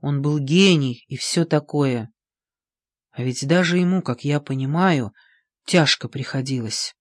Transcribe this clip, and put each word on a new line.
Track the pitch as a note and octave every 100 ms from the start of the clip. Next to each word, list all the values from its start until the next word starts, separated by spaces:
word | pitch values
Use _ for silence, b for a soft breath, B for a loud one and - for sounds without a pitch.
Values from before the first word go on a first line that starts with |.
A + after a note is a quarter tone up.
Он | C#3+ C#3+
был | C#3+ D3+
гений | C3+ E3 G3 E3+ C3+ A#2+ _
и | C#3
все | - -
такое. | E3 D3+ D3 D3 C#3 B2 A2 _ _ _ _ _ _ _ _ _ _
А | -
ведь | B2+ B2 C#3
даже | E3+ E3+ F3
ему, | F3+ F#3
как | - B2
я | C#3+ D3
понимаю, | C#3+ C3+ C3 D#3 F#3+ D3+ A2 b b b b _
тяжко | - F3+ D3 - -
приходилось. | C#3+ C3 C#3 C3+ C3 A2 - - _